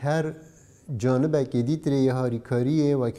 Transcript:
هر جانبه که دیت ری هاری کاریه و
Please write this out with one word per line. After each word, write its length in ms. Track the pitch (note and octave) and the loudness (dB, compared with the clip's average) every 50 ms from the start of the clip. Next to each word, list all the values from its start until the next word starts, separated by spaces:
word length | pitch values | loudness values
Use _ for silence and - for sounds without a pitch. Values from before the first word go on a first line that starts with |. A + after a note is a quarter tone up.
هر 340 | C3+ D3 D#3 E3 D#3 D#3 D#3+ - - - - - - - - - - - C3+ | -4 -2 -2 -2 -2 -4 -8 -12 -18 -20 -20 -20 -20 -20 -20 -20 -14 -10 -6
جانبه 480 | G#2 A#2 B2+ C3 B2+ C#3+ D#3+ D3+ D3 C3+ | -2 0 2 2 2 2 2 2 0 0
که 180 | C3 - A#2+ | 0 0 0
دیت 260 | A#2 C3 D#3+ D#3 - D3 | 0 0 0 -2 0 0
ری 200 | C#3 C3+ C3 C3 | 2 2 2 2
هاری 300 | B2+ B2+ B2+ B2 A#2 A#2 | 2 0 -2 -2 -4 -4
کاریه 580 | - - B2+ A#2+ B2 C3+ D#3 D#3 D3 C#3+ C#3+ | -4 -2 -2 0 0 2 2 2 2 2 2
و 140 | C3+ B2 A#2 - | 2 0 -2 -4